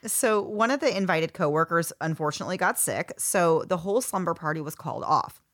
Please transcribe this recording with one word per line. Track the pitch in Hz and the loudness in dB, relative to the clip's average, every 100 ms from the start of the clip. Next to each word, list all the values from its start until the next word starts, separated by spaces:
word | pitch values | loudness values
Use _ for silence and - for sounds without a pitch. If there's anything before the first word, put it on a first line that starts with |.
So | 226 - 247 214 | -4 0 2 2
one | 196 208 226 | 0 0 0
of | 269 | 2
the | 294 196 | 0 0
invited | 190 165 160 | 2 2 0
coworkers | - 156 151 165 170 165 - | 0 0 2 2 2 0 -4
unfortunately | 160 160 156 147 - 185 | -4 -2 -4 -4 -6 0
got | 185 240 | 0 0
sick, | - 110 - - | -2 -2 -6 -6
so | - 196 170 160 - | -2 2 4 4 2
the | 180 | -4
whole | 175 214 | 0 0
slumber | 254 196 175 | 0 -2 -2
party | 170 160 160 | -2 -2 -4
was | 147 | -6
called | - 160 120 | -8 -8 -6
off. | - 151 - - _ | 0 0 0 -10 _